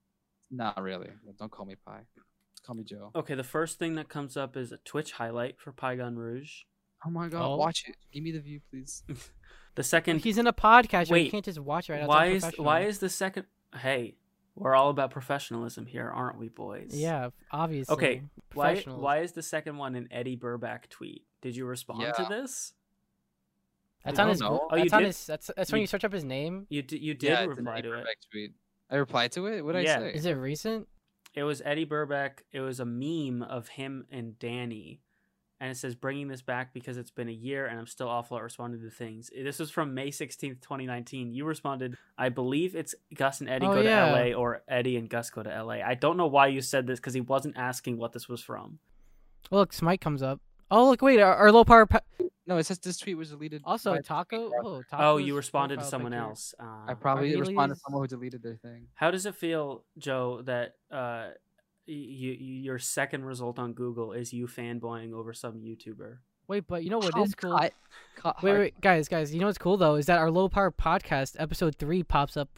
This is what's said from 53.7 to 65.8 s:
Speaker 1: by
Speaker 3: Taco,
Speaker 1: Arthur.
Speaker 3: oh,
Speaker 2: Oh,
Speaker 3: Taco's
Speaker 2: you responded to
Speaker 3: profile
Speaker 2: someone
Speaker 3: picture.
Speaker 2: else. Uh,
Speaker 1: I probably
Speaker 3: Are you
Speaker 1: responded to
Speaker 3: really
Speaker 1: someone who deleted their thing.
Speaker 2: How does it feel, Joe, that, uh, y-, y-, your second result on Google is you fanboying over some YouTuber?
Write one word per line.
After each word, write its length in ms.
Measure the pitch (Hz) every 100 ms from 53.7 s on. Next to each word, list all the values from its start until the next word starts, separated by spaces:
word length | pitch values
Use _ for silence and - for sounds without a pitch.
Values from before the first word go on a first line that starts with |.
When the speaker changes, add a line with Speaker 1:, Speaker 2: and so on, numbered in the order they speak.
| 220 214 170
Speaker 1:
by 60 |
Speaker 3:
Taco, 500 | 139 156 175 226 226
Speaker 1:
Arthur. 60 | -
Speaker 3:
oh, 80 | - 143
Speaker 2:
Oh, 60 |
Speaker 3:
Taco's 400 | 127 143 151 151 139
Speaker 2:
you 120 | 143
responded 380 | 135 143 139 139
to 40 |
Speaker 3:
profile 60 | 143
Speaker 2:
someone 220 | 135 123
Speaker 3:
picture. 120 | 120
Speaker 2:
else. 300 | 113 110 - -
Uh, 260 | 117 110 107
Speaker 1:
I 40 | 123
probably 340 | 139 135 143
Speaker 3:
Are 40 | -
you 20 |
Speaker 1:
responded 360 | - - 139 143
to 40 |
Speaker 3:
really 20 | 139
Speaker 1:
someone 180 | 139
who 40 | 131
deleted 360 | 123 127 123
their 140 | 117 113
thing. 300 | 120 117 120
Speaker 2:
How 160 | - 160
does 160 | 185 196
it 100 | 185
feel, 500 | 170 160 143 131 - -
Joe, 440 | 143 131 127 123
that, 320 | 127 123 120 - _
uh, 380 | 143 123 117 104 - _ _ _ _ -
y-, 60 | 147
y-, 420 | 127 135 131 127
your 400 | 131 131 135 127
second 460 | 127 - 139 143 131
result 340 | 127 123 120
on 140 | 123
Google 380 | 117 123 120 113
is 200 | 110 120
you 140 | 120 120
fanboying 640 | 123 120 120 117 117 113
over 200 | 113 113
some 260 | 113 123 113
YouTuber? 560 | 110 113